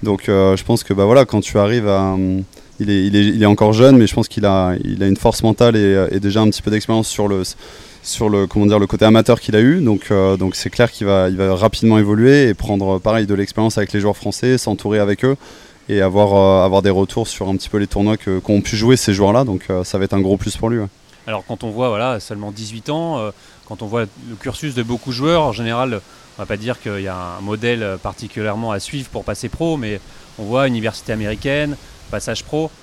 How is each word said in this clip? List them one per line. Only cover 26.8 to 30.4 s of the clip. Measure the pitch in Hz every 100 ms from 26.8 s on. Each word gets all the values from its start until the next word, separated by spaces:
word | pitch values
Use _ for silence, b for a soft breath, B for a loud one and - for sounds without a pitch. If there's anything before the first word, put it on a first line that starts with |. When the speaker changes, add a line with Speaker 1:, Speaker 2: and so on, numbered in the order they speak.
Speaker 2:
qu'il | - 101
y | 98
a | 92
un | 90 90
modèle | 101 107 120 120 107 95
particulièrement | 104 95 107 - 107 104 113
à | 101
suivre | - 143 131
pour | 113
passer | 101 104 120
pro, | - 165 160
mais | 110 101 B B B
on | -